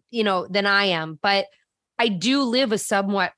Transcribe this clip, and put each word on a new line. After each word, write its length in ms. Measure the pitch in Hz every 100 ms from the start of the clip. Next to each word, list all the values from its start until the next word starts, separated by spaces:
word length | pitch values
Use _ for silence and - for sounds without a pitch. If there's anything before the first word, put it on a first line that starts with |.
| _
you 140 | 233 214
know, 200 | 185 170
than 180 | 196 202
I 200 | 202 202
am. 340 | 165 160 151
But 240 | 202 196 196 _ _ _ _ -
I 80 | 233
do 340 | 185 208 277
live 300 | 254 247 262
a 60 | 208
somewhat 560 | - 202 196 196 180